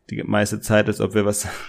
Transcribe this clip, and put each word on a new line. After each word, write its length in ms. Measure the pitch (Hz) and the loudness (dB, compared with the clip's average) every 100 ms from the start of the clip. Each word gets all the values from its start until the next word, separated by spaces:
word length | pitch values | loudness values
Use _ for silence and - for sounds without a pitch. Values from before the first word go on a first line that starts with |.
| - | -12
die 120 | - | -8
meiste 360 | - 104 104 107 | -2 0 0 -2
Zeit, 280 | - 107 104 | 2 4 4
als 120 | 101 | 0
ob 140 | 92 107 | 0 2
wir 100 | 101 | 2
was, 220 | 101 95 - | 0 -4 -10